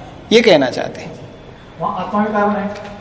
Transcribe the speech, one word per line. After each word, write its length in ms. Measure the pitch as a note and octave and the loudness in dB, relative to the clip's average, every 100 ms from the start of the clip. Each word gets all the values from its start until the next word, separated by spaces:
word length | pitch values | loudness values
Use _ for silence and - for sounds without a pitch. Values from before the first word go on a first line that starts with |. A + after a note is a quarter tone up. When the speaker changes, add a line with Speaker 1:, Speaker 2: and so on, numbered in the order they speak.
| - - - | -18 -20 2
Speaker 1:
ये 80 | A3 | 4
कहना 300 | G#3+ E3 B2+ | 6 6 4
चाहते 300 | - - - | -2 -6 -8
हैं। 120 | - - - - - - - - | -14 -16 -18 -20 -20 -20 -20 -8
Speaker 2:
वहाँ 240 | F#3 G3 | -6 -4
आत्मा 160 | F3+ G#3 | -4 -2
भी 120 | A3 | 0
कारण 180 | G#3+ G#3 | 0 0
है। 240 | G3+ G3 - - - | 0 -4 -8 -14 2